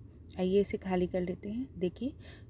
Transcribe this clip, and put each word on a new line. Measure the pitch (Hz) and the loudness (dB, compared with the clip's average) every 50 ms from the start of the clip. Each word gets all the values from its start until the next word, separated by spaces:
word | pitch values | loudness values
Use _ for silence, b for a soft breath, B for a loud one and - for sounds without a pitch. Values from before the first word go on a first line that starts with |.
| - - - - - - - - | -16 -16 -16 -18 -16 -10 -2 0
आइए, | 185 185 185 202 | 2 6 6 6
इसे | 202 - - 208 | 6 4 2 -4
खाली | - 190 185 180 180 175 | 0 2 4 4 4 4
कर | - 185 | 2 0
लेते | 180 175 180 180 - 202 | 0 0 -2 -4 -4 -4
हैं। | 214 240 262 - - - | -4 -4 -4 -4 -4 -2
देखिए, | 180 180 175 - 233 269 - B B B B B B B | -2 -2 0 0 -4 -4 -4 B B B B B B B